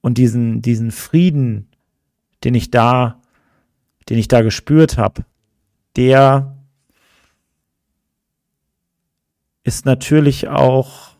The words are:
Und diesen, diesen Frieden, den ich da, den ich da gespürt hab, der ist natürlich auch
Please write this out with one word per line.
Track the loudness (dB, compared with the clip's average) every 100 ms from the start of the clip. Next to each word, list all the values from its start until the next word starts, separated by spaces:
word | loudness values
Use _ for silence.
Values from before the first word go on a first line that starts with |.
Und | -2 0
diesen, | 0 0 -4 -4
diesen | -4 -2 -4
Frieden, | -8 -4 0 0 0 -4 -6 -12 _ _ _ _ _ _ _
den | -2
ich | -2 0
da, | 2 2 2 -2 -6 _ _ _ _ _ _ _ _ -6
den | -4
ich | 0
da | 0
gespürt | 0 -4 0 2 2 0
hab, | -4 -6 -16 _ _ _ _ _ _
der | -2 2 4 4 2 -4 -14 _ _ _ _ _ _ _ _ _ _ _ _ _ _ _ _ _ _ _ _ _ _ _ _ _ _ _ _ _ _
ist | -8 -4
natürlich | -2 -2 2 2 2 -2 -4
auch | 0 2 2 -2 -12 -20